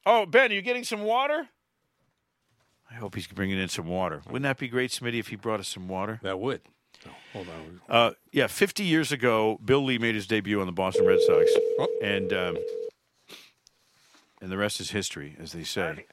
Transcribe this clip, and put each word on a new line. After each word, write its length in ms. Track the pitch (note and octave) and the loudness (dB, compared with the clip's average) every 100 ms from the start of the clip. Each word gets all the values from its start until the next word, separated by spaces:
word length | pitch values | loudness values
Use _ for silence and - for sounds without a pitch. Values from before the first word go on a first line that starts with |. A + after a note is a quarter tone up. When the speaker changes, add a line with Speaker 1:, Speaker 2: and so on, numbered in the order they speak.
| - | 4
Speaker 1:
Oh, 180 | A#3 F#3 | 4 6
Ben, 240 | A3+ B3+ | 6 6
are 40 | |
you 80 | G3+ | 2
getting 220 | C4 B3 | -2 -4
some 180 | A#3+ G#3+ | -4 -4
water? 460 | G#3 A#3+ C#4 D4+ C#4 _ _ _ _ _ _ _ _ _ _ _ _ _ - | 0 0 0 -2 -4 _ _ _ _ _ _ _ _ _ _ _ _ _ -20
I 40 | |
hope 200 | A#2 G#2 | -12 -10
he's 120 | G2 F2 | -8 -8
bringing 320 | F#2+ G2 F#2+ | -4 -2 -2
in 100 | F#2 | -2
some 180 | - E2 | -4 -4
water. 360 | F2+ F#2 D2+ - | -4 -4 -6 -8
Wouldn't 180 | A#2 | -4
that 120 | C#3 C3+ | -4 -4
be 100 | B2+ | -4
great, 220 | B2 B2+ | -2 -2
Smitty, 280 | - A#2+ A#2 | -4 -4 -4
if 100 | G#2+ | -6
he 80 | G#2+ | -6
brought 240 | A2+ G#2+ | -4 -4
us 80 | F#2+ | -4
some 180 | - F#2 | -10 -8
water? 320 | F#2 G2+ A2+ | -6 -6 -6
Speaker 2:
That 160 | F#2+ F#2+ | -6 -4
would. 220 | A#2+ B2 - _ _ - - | -4 -6 -10 _ _ -20 -20
Oh, 40 | - - | -20 -16
hold 140 | - F2 | -12 -12
on. 320 | D#2+ D#2 F2+ - | -12 -16 -16 2
Speaker 1:
Uh, 220 | A#2 A#2 - _ | 4 4 2 _
yeah, 140 | - A#2 | 0 0
fifty 380 | - G3 - | 2 0 0
years 280 | F#3+ D#3+ D3+ | 0 2 2
ago, 460 | C#3+ B2 A2 A2 A2 | 0 2 4 2 0
Bill 220 | A2 C3+ | 2 2
Lee 140 | C3+ B2 | 2 0
made 160 | A#2 | 0
his 120 | A2 F#2+ | 0 0
debut 340 | A2 G2 G#2 | 0 2 0
on 60 | F#2 | 0
the 60 | |
Boston 340 | F2 F#2+ - - | -2 0 4 6
Red 140 | - | 6
Sox. 300 | G1+ - - - - - | 6 6 6 4 2 0
Speaker 2:
Oh. 100 | - - | -2 -2
Speaker 1:
And, 300 | G#2 G2 F#2 | -2 -2 -2
um, 240 | F#2+ F2+ E2+ - - - - _ _ - - - _ _ _ _ _ _ _ _ _ | -2 -2 -4 -6 -8 -10 -14 _ _ -20 -20 -20 _ _ _ _ _ _ _ _ _
and 100 | F#2 | -8
the 60 | F#2+ | -2
rest 240 | G#2 - | -2 -2
is 100 | - | -6
history, 440 | G#2 F#2 - C#2+ D2 | -4 -4 -8 -12 -14
as 140 | E2 | -14
they 120 | E2+ | -10
say. 420 | D#2 - E2+ D2+ - | -6 -4 -4 -4 -14